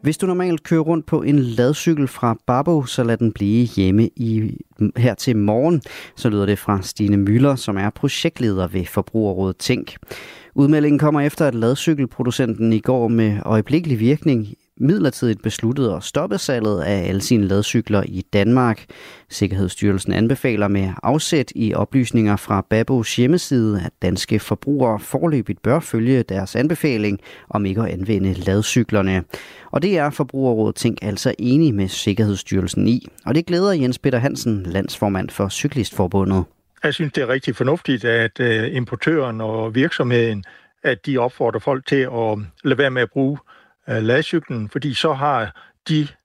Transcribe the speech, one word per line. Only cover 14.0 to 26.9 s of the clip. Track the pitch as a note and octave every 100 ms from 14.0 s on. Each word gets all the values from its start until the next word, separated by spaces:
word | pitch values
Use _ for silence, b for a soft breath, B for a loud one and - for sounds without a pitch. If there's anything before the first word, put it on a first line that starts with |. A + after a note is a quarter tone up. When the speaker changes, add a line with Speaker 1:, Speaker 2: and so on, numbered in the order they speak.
Speaker 1:
virkning | A#2 D3+ D#3+ B2 G#2 A#2 _ _
midlertidigt | C3+ G3+ D#3 - B2 G#2+
besluttede | A2+ - A2+ C#3+ A#2+
at | F2+
stoppe | - - F3+ G3
salget | - B2+ G#2+ G2
af | D#2 G2 F#2
alle | F#2+
sine | - A#2 G2
ladcykler | G2 G#2 A#2+ - G#2
i | - F#2 -
Danmark. | G2+ G2+ B2+ B2 A2 - B B B B
Sikkerhedsstyrelsen | - G2 F#2+ F#2 - G#2 F#2+ -
anbefaler | F#2+ A2+ C3+ B2+ G#2+ G2+
med | G2+ F#2+ F#2
afsæt | - D3 - D#3+ B2+
i | - A2
oplysninger | E2 G2+ C3+ A#2+ A#2+ G#2+ G#2
fra | - G2+ -
Babos | A2 A2+ C3 A2 -
hjemmeside, | B2 F3 - C3 A2 G2+
at | E2+ _
danske | F#2+ E2 - G#2+
forbrugere | - G#2 - C#3+ B2+ G#2+
forløbigt | - C#3 E3 D3 G2+ F#2+
bør | G#2 C#3+
følge | - A#2 A2+ C3
deres | A2+ F#2+ F#3+ -
anbefaling | D4 D#3 D#3